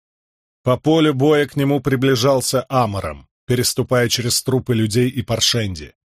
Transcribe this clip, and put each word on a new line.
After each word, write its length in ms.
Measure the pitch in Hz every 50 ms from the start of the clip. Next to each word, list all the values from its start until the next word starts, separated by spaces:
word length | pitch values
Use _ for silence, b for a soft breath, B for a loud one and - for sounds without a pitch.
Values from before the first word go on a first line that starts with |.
| _ _ _ _ _ _ _ _ _ _ _ _ -
По 140 | 127 127
полю 360 | - - 151 160 160 151 156 143
боя 320 | 127 139 151 151 147 147
к 100 | 135 -
нему 260 | 143 139 139 143 139
приближался 840 | - 147 135 127 131 135 131 117 120 143 139 127 - - - 127 - -
Амаром, 580 | 139 127 120 107 98 98 90 80 73 69 - _ _ _ _
переступая 640 | - 123 123 117 - - - 120 - 127 123 120 113
через 340 | - - 117 120 - - -
трупы 320 | - 131 127 - - 120
людей 340 | 110 110 107 101 123 123 131
и 140 | - 127 -
Паршенди. 680 | - 117 107 - - - 120 107 98 92 78 76 - _ _ _ _ _